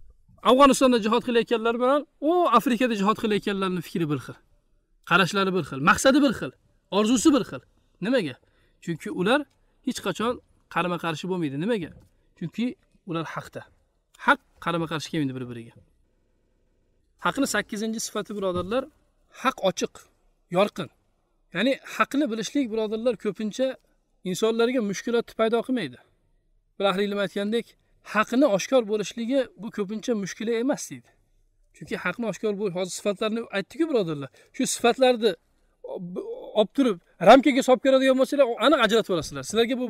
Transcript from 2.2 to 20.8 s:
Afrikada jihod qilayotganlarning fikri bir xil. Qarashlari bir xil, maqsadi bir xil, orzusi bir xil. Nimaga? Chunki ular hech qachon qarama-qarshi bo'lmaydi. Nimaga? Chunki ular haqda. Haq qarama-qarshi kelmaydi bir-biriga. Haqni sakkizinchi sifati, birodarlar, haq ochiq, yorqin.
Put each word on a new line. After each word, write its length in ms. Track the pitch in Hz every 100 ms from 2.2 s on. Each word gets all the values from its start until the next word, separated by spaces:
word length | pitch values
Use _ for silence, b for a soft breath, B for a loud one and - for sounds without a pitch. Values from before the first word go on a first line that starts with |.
| 294 359 330
Afrikada 460 | 226 269 233 254
jihod 240 | 214 196 220
qilayotganlarning 640 | 226 202 214 196 190 180
fikri 240 | - 165 156
bir 100 | 139
xil. 180 | - - _ _ _ _ _ _ -
Qarashlari 460 | 175 180 196 190
bir 100 | 180
xil, 160 | 139 135
maqsadi 380 | 143 151 269 277
bir 100 | 277
xil, 200 | - 139 - _ _ _
orzusi 360 | 190 220 254 320
bir 100 | 277
xil. 180 | 185 131 - _ _ -
Nimaga? 340 | 190 262 151 117 _ _ _ _
Chunki 240 | - 165 208
ular 300 | 180 185 285 285 _ _ _ -
hech 140 | -
qachon 320 | 202 - 220 247 - _ _
qarama-qarshi 540 | - 175 175 170 156 180
bo'lmaydi. 280 | 185 151 139
Nimaga? 300 | 190 226 156 - - _ _ -
Chunki 280 | 170 - 247 - _ _ -
ular 180 | 165
haqda. 380 | 156 - - 123 - _ _ _ _ -
Haq 200 | - - _ -
qarama-qarshi 480 | 175 170 160 160 -
kelmaydi 240 | 165 139
bir-biriga. 400 | 127 123 117 117 - _ _ _ _ _ _ _ _ _ _ _ _ _ _
Haqni 240 | - 269 269
sakkizinchi 540 | 208 - 208 220 220
sifati, 320 | - 214 196 208
birodarlar, 460 | 190 180 180 254 302 _ _ _ _
haq 220 | - 254 -
ochiq, 300 | 196 - - - - _ _ _ -
yorqin. 360 | 175 208 -